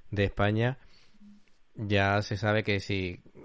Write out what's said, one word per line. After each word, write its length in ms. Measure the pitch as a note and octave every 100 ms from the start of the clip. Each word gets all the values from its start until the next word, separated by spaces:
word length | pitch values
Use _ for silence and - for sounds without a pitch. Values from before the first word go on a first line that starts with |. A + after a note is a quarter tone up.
| -
de 140 | G2+
España. 560 | G2 - G2+ A2 B2 C3+ - - - - - - - - - -
Ya 460 | G#2 G2+ G2 G2+
se 160 | - G2+
sabe 260 | G#2+ A2
que 160 | G#2+ G2
si 420 | - G2 F#2 - - -